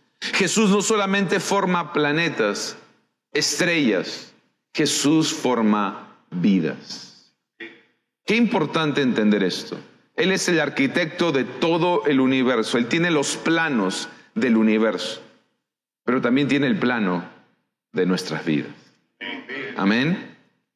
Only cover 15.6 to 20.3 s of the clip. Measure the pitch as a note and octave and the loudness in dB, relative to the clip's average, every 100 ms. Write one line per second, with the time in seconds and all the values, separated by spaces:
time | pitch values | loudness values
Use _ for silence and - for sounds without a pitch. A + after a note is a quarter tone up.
15.6 | _ _ _ _ - B2 B2 C3 C#3+ C#3 | _ _ _ _ -2 0 2 0 2 0
16.6 | C#3 G2+ A#2+ A#2+ G2 F2+ E2+ - _ _ | 0 0 0 0 -2 -2 -6 -18 _ _
17.6 | _ _ _ - F2+ F2+ - D#2 E2+ D2+ | _ _ _ -2 0 0 -4 -6 -2 -2
18.6 | A#1+ - _ _ _ - - - - - | -4 -14 _ _ _ -16 -14 -14 -12 -12
19.6 | - - G2 A2+ D3 F#3+ - | -10 -4 -2 0 0 -2 -8